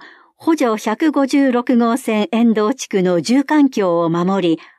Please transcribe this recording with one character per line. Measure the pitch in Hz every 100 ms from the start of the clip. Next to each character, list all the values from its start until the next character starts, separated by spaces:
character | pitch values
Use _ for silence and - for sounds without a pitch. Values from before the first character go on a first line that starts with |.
| - - _ _
補 | 320 330
助 | 247 214
百 | 226 220 320
五 | 277 269
十 | 285 269
六 | 240 247 240
号 | 233 240
線 | - 214 -
沿 | 220 233
道 | 214 214
地 | 262 -
区 | 196
の | 180 175
住 | 190 262
環 | 269 302 269
境 | 240 185 170
を | 165
守 | 170 180 196 175 160
り、 | -